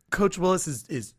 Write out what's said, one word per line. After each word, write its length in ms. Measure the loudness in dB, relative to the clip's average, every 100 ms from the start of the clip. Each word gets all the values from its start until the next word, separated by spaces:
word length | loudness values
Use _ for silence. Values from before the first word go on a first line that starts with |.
| _
Coach 280 | 0 0 2
Willis 300 | 2 2 0
is, 180 | -6 -8
is 240 | -8 -8